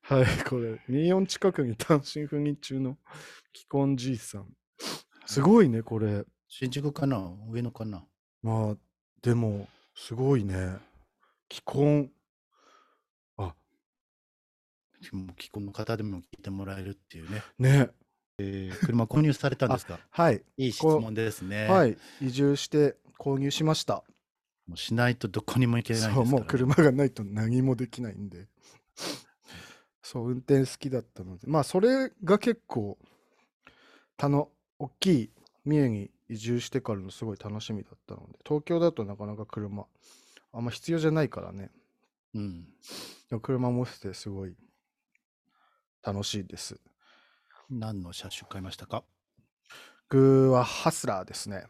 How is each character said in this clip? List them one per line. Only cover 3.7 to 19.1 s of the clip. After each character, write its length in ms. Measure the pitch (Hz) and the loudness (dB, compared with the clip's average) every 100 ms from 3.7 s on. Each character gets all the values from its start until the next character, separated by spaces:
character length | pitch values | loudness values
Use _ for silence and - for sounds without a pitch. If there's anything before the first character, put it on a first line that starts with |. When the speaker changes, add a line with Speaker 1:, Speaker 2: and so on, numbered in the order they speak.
| 139 139 135 | 0 2 0
Speaker 1:
じ 180 | 127 | -2
い 20 | 120 | -6
さ 220 | - 101 | -8 -16
ん。 20 | |
Speaker 2:
は 40 | 98 | -16
い。 20 | _ _ _ - - _ _ - | _ _ _ -12 -12 _ _ -4
Speaker 1:
す 140 | 107 | 2
ご 220 | 147 233 | 8 8
い 60 | 160 | 8
ね、 140 | 113 | 4
こ 180 | 113 113 | -2 -2
れ。 240 | 107 104 - _ _ | 0 0 -4 _ _
Speaker 2:
新 240 | - 127 | -8 -6
宿 200 | 135 143 | -4 -4
か 140 | 143 139 | -2 -2
な？ 240 | 120 90 95 110 | -2 -6 -12 -8
上 140 | 117 | -6
野 80 | 120 | -6
か 140 | - | -8
な？ 200 | 110 95 - _ _ _ | -10 -10 -16 _ _ _
Speaker 1:
ま 300 | 113 113 107 | -2 0 0
あ、 40 | 104 _ _ _ _ | -4 _ _ _ _
で 120 | 120 | 2
も、 340 | 120 113 101 98 _ _ | 2 2 -2 -8 _ _
す 200 | - - | -20 -12
ご 220 | 117 135 135 | -2 2 2
い 80 | |
ね。 340 | 101 92 92 92 - _ _ _ _ _ _ | 2 -2 -4 -6 -16 _ _ _ _ _ _
既 140 | - | -16
婚。 460 | - 135 147 147 135 _ _ _ _ _ _ _ _ _ _ _ _ - | -6 2 4 4 0 _ _ _ _ _ _ _ _ _ _ _ _ -10
あ。 180 | 92 - _ _ _ _ _ _ _ _ _ _ _ _ _ _ - | -10 -10 _ _ _ _ _ _ _ _ _ _ _ _ _ _ -12
Speaker 2:
も 140 | 98 92 | -12 -12
う 20 | 90 | -14
既 100 | - | -14
婚 140 | 104 101 | -10 -10
の 60 | |
方 240 | - 107 113 | -8 -6 -4
で 60 | |
も 160 | 107 92 | -6 -8
聞 40 | - - | -14 -16
い 20 | |
て 80 | - | -10
も 140 | 98 | -10
ら 120 | 95 98 | -8 -10
え 60 | |
る 80 | 95 | -10
っ 40 | |
て 220 | 98 _ 82 | -12 _ -18
い 80 | |
う 60 | 80 | -10
ね。 140 | 107 - - | -10 -12 2
Speaker 1:
ね。 300 | 131 139 123 _ _ _ _ - | 6 8 6 _ _ _ _ -8
Speaker 2:
え 340 | 98 98 95 | -6 -6 -8
ー、 140 | 92 - | -4 0
車 180 | 117 | 2
購 160 | 113 | 2